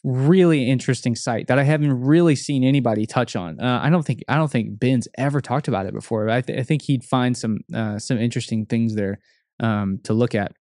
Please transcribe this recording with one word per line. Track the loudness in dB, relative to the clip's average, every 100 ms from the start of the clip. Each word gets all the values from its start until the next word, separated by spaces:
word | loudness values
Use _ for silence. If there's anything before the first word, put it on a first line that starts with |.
Really | -2 0 4 6 6 4 2
interesting | 0 0 -2 -2
site | -2 -4 -4 0
that | 2
I |
haven't | 4 2 2 0
really | 4 4 6
seen | 2 0 2
anybody | 4 4 2 0
touch | 0 -2 -2
on. | -4 -8 -4
Uh, | -2 0
I | 2
don't | 0
think, | 0 -6 -2
I | 0
don't | 0
think | -2 -4 -2
Ben's | 0 0 -2 -4
ever | -2 -2
talked | -2 -4 -2
about | -4
it | -4
before, | -8 -6 -2
but | 0
I, | -2
th-, | -2 -6
I |
think | -2 -2
he'd | 0 -4
find | 0 0 0 -2
some, | -4 -4 -6
uh, | -6 -4 -6
some | -8 -4
interesting | -2 -2 -4 -6
things | -2 0 0
there, | 0 -4 -6 _ _ _ _
um, | -2 0 -2 -4
to | -2
look | 0 0
at. | 0 -4 _